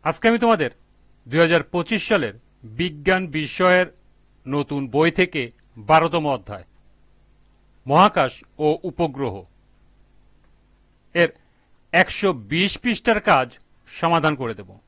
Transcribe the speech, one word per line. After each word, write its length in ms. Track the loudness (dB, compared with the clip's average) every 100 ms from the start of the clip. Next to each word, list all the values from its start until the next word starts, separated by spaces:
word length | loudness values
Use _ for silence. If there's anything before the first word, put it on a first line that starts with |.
| -6
আজকে 200 | -2 0
আমি 100 | 2
তোমাদের 280 | 2 2 0 -6 _ _ _ _ -4
দুই 120 | 2
হাজার 200 | 4 2 0
পঁচিশ 280 | -6 -2 -4 0
সালের 260 | -2 -2 -8 _ _ -18 -6
বিজ্ঞান 440 | -6 -4 0 0 -2 -6
বিষয়ের 500 | -8 0 4 4 2 -6 _ _ _ _ -6
নতুন 360 | -6 -4 -6 -2
বই 180 | 0 2 2
থেকে 220 | -2 -2 -8 _ _ -20 2
বারোতম 360 | 4 4 -2 -2 -6
অধ্যায়, 300 | -8 -16 -16 _ _ _ _ _ _ _ _ _ _ _ 0
মহাকাশ 480 | 4 4 4 -2 -4 _ -2 -2
ও 20 | -2 -6
উপগ্রহ, 460 | -4 -4 -2 -8 -8 -16 _ _ _ _ _ _ _ _ _ _ _ _ _ _ _ _ 0
এর 140 | 0 -2 _ _ _ _ _
একশো 360 | 0 0 0 -2 -2 -4
বিশ 200 | -2 -2 -2
পৃষ্ঠার 380 | -4 -2 0 0 4
কাজ 180 | 2 2 -8 _ _ _
সমাধান 440 | -4 0 2 0 -2
করে 120 | -6 -10
দেব। 100 | -16 -20